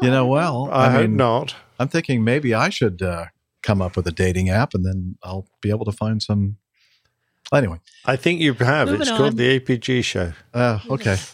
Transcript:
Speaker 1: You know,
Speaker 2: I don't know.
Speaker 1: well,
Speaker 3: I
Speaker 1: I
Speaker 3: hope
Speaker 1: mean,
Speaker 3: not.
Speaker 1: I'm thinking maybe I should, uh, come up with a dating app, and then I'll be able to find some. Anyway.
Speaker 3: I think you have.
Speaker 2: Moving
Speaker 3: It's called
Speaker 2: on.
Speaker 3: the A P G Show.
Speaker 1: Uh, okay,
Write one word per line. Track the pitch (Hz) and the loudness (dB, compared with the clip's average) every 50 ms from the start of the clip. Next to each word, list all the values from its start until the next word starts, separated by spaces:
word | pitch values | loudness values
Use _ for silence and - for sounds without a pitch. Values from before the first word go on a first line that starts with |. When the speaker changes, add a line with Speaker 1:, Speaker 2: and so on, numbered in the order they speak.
Speaker 1:
You | 131 127 | 2 2
know, | 131 | 4
Speaker 2:
I | |
don't | 135 127 | 4 2
know. | 123 | 2
Speaker 1:
well, | 131 147 160 - 139 120 135 - - | 2 2 0 0 -2 -4 -4 -2 0
Speaker 3:
I | 135 131 131 | 2 2 4
Speaker 1:
I | |
Speaker 3:
hope | 127 135 - | 4 4 2
Speaker 1:
mean, | 110 107 127 | 2 2 2
Speaker 3:
not. | 131 120 113 123 147 143 - - - _ _ - | 2 2 2 0 -2 -4 -10 -14 -20 _ _ -6
Speaker 1:
I'm | 123 135 | -4 -2
thinking | - 165 165 - 135 120 110 | -2 -2 -2 0 0 0 2
maybe | 113 120 147 151 123 113 | 2 0 0 0 0 0
I | 110 131 180 | 2 0 0
should, | 202 - 135 110 92 87 | 0 0 0 0 0 0
uh, | 95 92 87 85 82 - - _ _ _ _ _ | -2 -2 -2 -4 -8 -10 -14 _ _ _ _ _
come | - - 107 98 | -2 0 0 2
up | 95 90 - | 0 0 -2
with | - 87 90 | -2 -2 -2
a | |
dating | 80 - 95 92 90 92 92 95 | -2 0 0 2 2 2 2 2
app, | 92 104 - - - | 2 2 0 0 -2
and | 95 92 | -2 -2
then | 95 92 95 92 92 90 - - | -2 -2 -4 -6 -8 -10 -12 -12
I'll | 90 92 98 98 - _ _ | -12 -10 -10 -12 -14 _ _
be | - 104 | -4 -2
able | 104 110 117 | -2 -2 -2
to | 151 | -4
find | - - 220 214 110 107 - | -4 -4 -2 -2 -2 -2 -2
some. | - 107 104 101 98 104 - _ _ _ _ _ _ _ _ _ _ _ _ _ _ _ _ _ - - | 0 0 0 0 0 -4 -8 _ _ _ _ _ _ _ _ _ _ _ _ _ _ _ _ _ -2 0
Anyway. | 143 131 98 82 82 - _ _ - - | 0 0 0 -4 -8 -14 _ _ -8 -4
Speaker 3:
I | - 135 | -2 -2
think | 131 - 175 175 170 | 0 0 0 0 2
you | 165 147 131 | 2 0 2
have. | 110 123 123 139 151 135 - | 2 2 2 2 2 2 2
Speaker 2:
Moving | - 107 | 0 0
Speaker 3:
It's | 294 269 | 0 0
called | 226 220 135 143 | 0 2 2 2
Speaker 2:
on. | 127 | 2
Speaker 3:
the | 117 120 127 | 2 2 2
A | 131 131 | 2 2
P | 123 - 131 120 | 2 0 -2 -2
G | - - 131 123 | -2 -2 -2 0
Show. | 113 - - 107 92 85 82 - - _ | -2 -2 -2 -2 -4 -4 -6 -10 -16 _
Speaker 1:
Uh, | - 120 123 123 113 104 - 117 | -2 0 0 2 0 -2 -2 -4
okay, | 135 - - - 95 95 - - | -6 -2 0 0 0 0 -2 -6